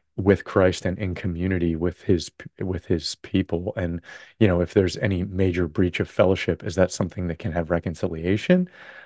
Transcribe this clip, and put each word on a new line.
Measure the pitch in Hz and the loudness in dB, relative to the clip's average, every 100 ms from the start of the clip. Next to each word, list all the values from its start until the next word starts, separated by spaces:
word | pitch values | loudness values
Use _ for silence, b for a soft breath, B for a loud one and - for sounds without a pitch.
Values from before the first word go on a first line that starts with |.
| _ - | _ 0
with | 98 95 | 2 2
Christ | - 101 92 - 113 | 2 4 4 2 -4
and | 95 | -4
in | 95 87 | -4 -4
community | 92 82 95 92 85 82 | -6 -4 -2 0 0 0
with | 87 - | -2 -2
his, | - 87 - - - - | 0 0 -2 -14 -18 -8
with | 98 90 - | -6 -6 -2
his | 85 - - | -4 -4 -10
people. | - 98 92 85 90 - | -4 -2 -2 -4 -4 -4
And, | 87 85 B B B - | -4 -6 B B B 2
you | 107 | 2
know, | 87 | 4
if | 87 | 2
there's | 104 92 - | 2 2 0
any | 107 92 | -2 -2
major | 98 92 95 87 85 | -2 0 0 0 0
breach | 87 90 - | 0 0 0
of | 90 | -2
fellowship, | - 95 95 - 82 | 2 2 2 0 -4
is | - 85 | -2 0
that | 90 | 0
something | - 92 - 87 | 0 -4 -4 -6
that | 82 | -4
can | 101 | -4
have | 85 80 | -4 0
reconciliation? | 85 90 78 90 80 85 110 - 180 180 B B B | -2 -2 -4 -6 -2 0 0 4 4 2 B B B